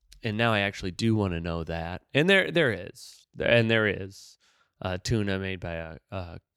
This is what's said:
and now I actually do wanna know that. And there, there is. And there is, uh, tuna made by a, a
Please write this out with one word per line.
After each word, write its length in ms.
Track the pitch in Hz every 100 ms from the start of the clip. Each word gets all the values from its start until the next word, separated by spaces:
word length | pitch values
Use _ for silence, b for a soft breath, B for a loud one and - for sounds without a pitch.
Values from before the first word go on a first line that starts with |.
| _ -
and 140 | 113 107
now 160 | 117
I 80 | 107
actually 320 | 101 - 98
do 220 | 87 113
wanna 260 | 110 101 85
know 240 | 85 82
that. 380 | 82 82 82 90 _
And 140 | 135 170
there, 200 | 196 -
there 220 | 165 143
is. 540 | 92 92 - - - _ -
And 320 | - 117 113
there 160 | 113 107
is, 500 | 90 95 101 - - _ _ _ _
uh, 180 | 92 92
tuna 360 | - 113 101 95
made 220 | 95 95
by 140 | 90
a, 220 | 82 82 78 -
a 300 | 98 87 87 _